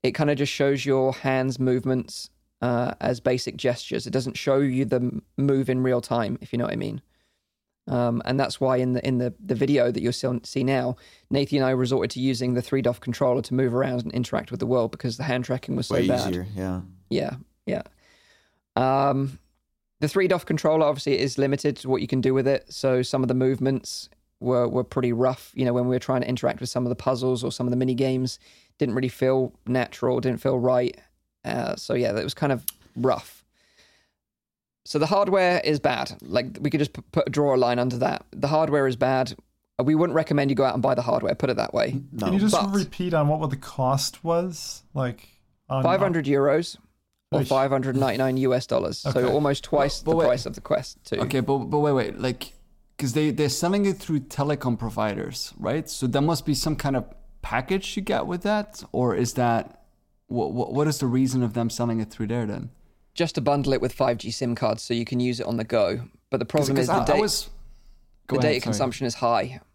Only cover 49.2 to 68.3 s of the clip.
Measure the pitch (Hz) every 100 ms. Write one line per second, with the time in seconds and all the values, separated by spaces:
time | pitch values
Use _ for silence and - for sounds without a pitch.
49.2 | 127 135 147 139 - 147 139 - 151 165
50.2 | 143 127 - 110 - 139 135 - - -
51.2 | 127 143 - 139 - 147 147 131 110 -
52.2 | 127 123 - - _ _ _ - 135 151
53.2 | 151 120 147 - 175 202 196 190 - 151
54.2 | 127 - 143 143 127 113 117 110 107 98
55.2 | - - - - - 147 160 - 131 139
56.2 | 151 156 - 139 156 147 - 131 - -
57.2 | - - - 117 127 190 - - 196 -
58.2 | - 180 202 214 208 - - - 123 98
59.2 | 117 127 120 113 - - _ _ _ _
60.2 | _ 120 92 120 - 131 151 143 127 127
61.2 | 131 127 120 117 117 - 120 113 107 -
62.2 | 107 120 107 104 117 - _ _ _ -
63.2 | 170 - 120 143 135 131 120 - 131 117
64.2 | - 113 123 120 117 113 - 120 117 123
65.2 | 123 120 - 113 110 117 95 92 - _
66.2 | _ 131 117 156 139 135 123 - - 147
67.2 | 139 - - - - - - - _ _
68.2 | -